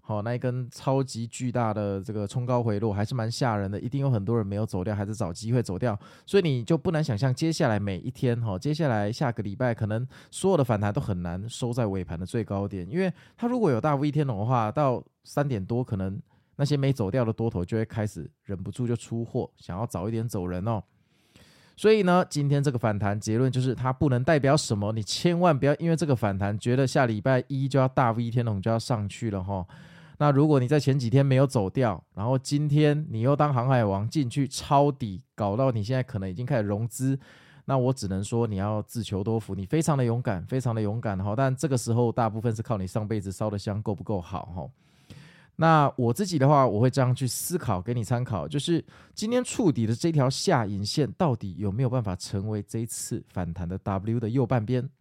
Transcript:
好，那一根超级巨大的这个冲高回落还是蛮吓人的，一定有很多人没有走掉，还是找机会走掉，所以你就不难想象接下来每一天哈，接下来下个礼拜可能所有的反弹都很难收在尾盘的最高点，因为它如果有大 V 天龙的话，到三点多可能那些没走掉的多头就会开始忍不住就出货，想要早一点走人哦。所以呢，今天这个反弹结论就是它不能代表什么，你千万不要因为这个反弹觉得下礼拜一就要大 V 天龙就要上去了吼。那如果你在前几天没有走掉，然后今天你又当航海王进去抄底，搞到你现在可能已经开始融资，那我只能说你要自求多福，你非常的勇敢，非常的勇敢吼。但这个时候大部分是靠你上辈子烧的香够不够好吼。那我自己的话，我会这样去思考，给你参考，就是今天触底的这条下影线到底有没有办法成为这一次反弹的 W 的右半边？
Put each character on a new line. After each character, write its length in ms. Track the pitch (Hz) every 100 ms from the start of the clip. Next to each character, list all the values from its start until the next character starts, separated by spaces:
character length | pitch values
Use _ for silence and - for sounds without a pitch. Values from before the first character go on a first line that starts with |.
好， 180 | - 107
那 140 | 107
一 40 | 123
根 300 | 127 123 123
超 320 | - - 135
级 240 | 135 113 117
巨 240 | - 127
大 220 | 123 113
的 260 | 107 101 98
这 140 | 92
个 140 | 107 101
冲 180 | 131
高 180 | 123 123
回 160 | 113 104
落 140 | 113
还 100 | 101
是 120 | 104
蛮 160 | 131 110
吓 260 | - 131 107
人 140 | 98
的， 100 | 101
一 80 | 120
定 140 | 139
有 80 | 139
很 120 | 113
多 140 | 98 117
人 100 | 98
没 80 |
有 120 | 101 110
走 180 | 95
掉， 100 | 90
还 120 | 104 101
是 80 |
找 180 | 107 90
机 180 | 85 107
会 120 | 123
走 160 | 107 90
掉， 200 | 123 101 - - -
所 120 | 196
以 40 |
你 200 | 170 127
就 140 | 120 165
不 140 | -
难 120 | 160
想 140 | 151 104
象 180 | 135
接 160 | 123 165
下 200 | 156 143
来 100 | 104
每 160 | 101 90
一 140 | 123
天 280 | - 127 120
哈， 160 | 113 92
接 160 | 147
下 160 | 151 151
来 200 | 110 104
下 220 | 113 139
个 100 | 113
礼 140 | 101 98
拜 160 | 127
可 140 | 110 104
能 200 | 110 131 - -
所 200 | - 190
有 80 | 175
的 40 |
反 160 | 127 107
弹 140 | 104
都 80 | 104
很 220 | 135 90
难 260 | 87 87 113
收 240 | - 120
在 140 | 123 110
尾 180 | 95
盘 160 | 87 85
的 60 | 90
最 180 | 120
高 240 | 104 98 98
点， 180 | 98 87
因 80 | 113
为 120 | 117 - -
它 120 | - 240
如 100 | 254
果 120 | 202
有 100 | 113
大 140 | 156
V 160 | 139 151
天 160 | 147 139
龙 120 | 101
的 60 |
话， 260 | 110 127 107
到 320 | 151 139 113 - _
三 240 | - - 143
点 160 | 113
多 180 | 92 117
可 140 | 127 101
能 240 | 95 98 - _ _ -
那 80 |
些 120 | 139 143
没 160 | 135
走 180 | 131 98
掉 140 | 131
的 80 | 113
多 160 | 110 117
头 160 | 90
就 120 | 90 113
会 80 |
开 220 | 113 110 104
始 240 | 85 69 _
忍 120 | - 95
不 140 | 95
住 160 | 95 120
就 80 |
出 300 | 117 - 117
货， 260 | 117 127 85 _
想 220 | - 90
要 80 | 117
早 220 | 90 101
一 20 |
点 180 | 113 117
走 180 | 104 90
人 200 | 90 104
哦。 160 | 107 - _ _ _ _ _ - _ _ -
所 140 | 208
以 100 | 220
呢， 220 | 180 180 -
今 200 | 151 143
天 140 | 143
这 80 | 139
个 80 | 120
反 180 | 113 104
弹 220 | 101 104
结 200 | 110 110
论 120 | 131
就 100 | 127
是 140 | 131
它 180 | 120 127
不 180 | 131 156
能 120 | 123
代 160 | 131 156
表 160 | 135 151
什 200 | - 101
么， 160 | 104
你 100 | 110
千 380 | 104 - 175 175
万 180 | 180 135
不 60 |
要 100 | 135 151
因 120 | 170
为 80 | 160
这 80 |
个 100 | 156
反 220 | 123 104 95
弹 200 | 101 104
觉 180 | 120 127
得 100 | 135
下 200 | 151 123
礼 140 | 107
拜 220 | 131 131 -
一 180 | 135 135
就 120 | 135
要 100 | 131
大 240 | 131 123
V 180 | 113 117
天 140 | 120
龙 160 | 117 101
就 100 | 113
要 80 | 113
上 300 | - 120 101
去 220 | - 113
了 120 | 98
吼。 240 | 92 98 87 - - - - -
那 120 | 147
如 160 | 135 151
果 140 | 143
你 80 | 123
在 100 | 147
前 180 | 135 135
几 120 | 120
天 140 | 135
没 100 | 139 131
有 100 | 139
走 220 | 123 95
掉， 320 | 135 120 87 _
然 100 | -
后 140 | 110 135
今 300 | 135 143 147
天 360 | 147 151 147 151
你 120 | 113
又 120 | 123
当 180 | 143 147
航 160 | 127 123
海 160 | 131
王 240 | 107 98 110
进 200 | 160 123
去 160 | 143 135
抄 460 | - - 143 143
底， 280 | 139 113 95 -
搞 220 | - 104 107
到 160 | 135
你 100 | 113
现 140 | 101 131
在 60 |
可 160 | 123 104
能 100 | 95
已 40 |
经 120 | 92 127
开 120 | 131
始 40 |
融 240 | 101 104 117
资， 320 | - 131 135 - - - -
那 120 | - 135
我 160 | 123
只 140 | 131 98
能 160 | 95
说 240 | 95 117 117
你 100 | 98
要 240 | 104 107
自 200 | 101 120
求 220 | 101 95
多 160 | 98 113
福， 140 | 104
你 100 | 95
非 160 | 92 156
常 140 | 160 139
的 60 |
勇 180 | 123 117
敢， 220 | 127 95 95
非 140 | 131
常 120 | 123
的 80 | 113
勇 200 | 104 113
敢 180 | 113 95
吼。 160 | 101
但 220 | 110 135 131
这 100 | 160
个 100 | 127
时 160 | 120
候 200 | 113 120
大 160 | 120 113
部 120 | 107
分 140 | 117
是 80 | 107
靠 140 | - 107
你 100 | 92
上 220 | 117 104
辈 100 | 110
子 140 | 95
烧 160 | 90 107
的 80 | 101
香 240 | 110 104
够 120 | 110
不 100 | 95
够 160 | - 101
好 260 | 82 92 -
吼。 160 | 87 67 _ _ _ _ - - - _ -
那 360 | 160 160 139 -
我 160 | 117
自 120 | 120
己 140 | 202 160
的 100 | 135
话， 180 | 147 127
我 140 | 104
会 80 | 127
这 120 | 139
样 140 | 127
去 120 | 127 127
思 320 | - - 175
考， 220 | - 90
给 120 | 87
你 100 | 123
参 220 | 104 120
考， 240 | 123 95 76
就 100 | 147
是 260 | 147 165 - - -
今 160 | - 214
天 140 | 247
触 260 | 247 - 202
底 160 | 123 110
的 80 |
这 160 | 117 170
条 180 | 156 131
下 360 | - - 143
影 200 | 101 101
线 260 | 104 - 131
到 240 | - 170 117
底 180 | 98 85
有 120 | 104
没 120 | 101
有 80 | 131
办 120 | 127
法 140 | 101 90
成 320 | - 101 104
为 140 | 107
这 160 | - 113
一 80 | 117
次 360 | - - 117 -
反 240 | - 85
弹 160 | 85 85
的 80 | 95
W 400 | - 98 104 117
的 120 | 110
右 160 | 127 120
半 180 | 127
边？ 240 | 107 127 127 _